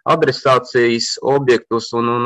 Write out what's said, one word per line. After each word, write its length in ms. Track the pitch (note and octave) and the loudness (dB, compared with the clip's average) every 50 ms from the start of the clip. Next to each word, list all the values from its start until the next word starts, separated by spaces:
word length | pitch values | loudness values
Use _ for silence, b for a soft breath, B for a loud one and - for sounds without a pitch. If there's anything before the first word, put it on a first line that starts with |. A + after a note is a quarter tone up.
| B - | B -2
adresācijas 1120 | D3+ E3 D#3+ C#3+ B2+ - - A#2 B2+ B2 B2 - - B2+ A#2+ A#2+ A#2 A#2 A#2 - - - | 0 0 2 0 0 0 2 2 2 2 0 0 0 2 2 2 2 0 -2 -4 -6 -4
objektus, 720 | - B2 C#3 C#3 C#3 B2+ A#2+ A2 - - A2+ A#2 A2+ - - | -2 0 0 0 2 2 2 2 0 -2 -6 -6 -4 -4 -4
un, 160 | A#2 A#2 A#2 | -4 -2 -2
un, 160 | A#2+ A#2+ A#2+ | -2 -2 -2